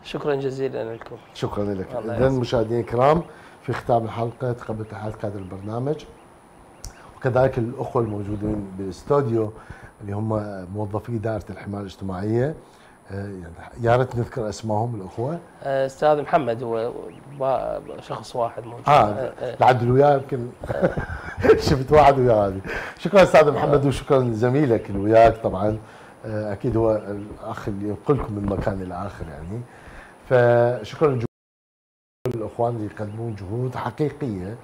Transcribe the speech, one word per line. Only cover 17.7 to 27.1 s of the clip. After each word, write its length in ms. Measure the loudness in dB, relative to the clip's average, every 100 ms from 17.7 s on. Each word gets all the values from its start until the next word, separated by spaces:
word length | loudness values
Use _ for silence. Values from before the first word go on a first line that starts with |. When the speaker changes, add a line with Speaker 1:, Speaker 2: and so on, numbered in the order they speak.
| -6 -10 -16
Speaker 1:
شخص 340 | -10 -12 -10 -4
واحد 300 | -4 -6 -14
موجود. 180 | -6 6
Speaker 2:
اه، 40 |
Speaker 1:
آه، 420 | 6 6 2 -6 -6
آه. 160 | -8 2
Speaker 2:
العدل 340 | 4 6 4
وياه 220 | 6 6
يمكن. 340 | 6 0 -6 -6 -10 -8 0 0 0
<laughs> 680 | -6 -10 -12 -2 4 6 6
شفت 220 | 0 6
واحد 280 | 8 8 8
وياه 280 | 6 6 4
هذه. 140 | 0 -6 -8 -8 -8
شكرًا 240 | 4 6
استاذ 280 | 8 8 8
محمد 340 | 4 2 4 4
وشكرًا 340 | 0 2 4
لزميلك 680 | 4 2 2 4 4 2 0
اللي 100 | -4
وياك 360 | 6 8 8 6
طبعًا. 400 | -4 0 -2 -2 -8 -20 -20 -18 -10
آه، 280 | -8 -6
اكيد 240 | -4 -2 2
هو 140 | 2 2
الاخ 720 | -2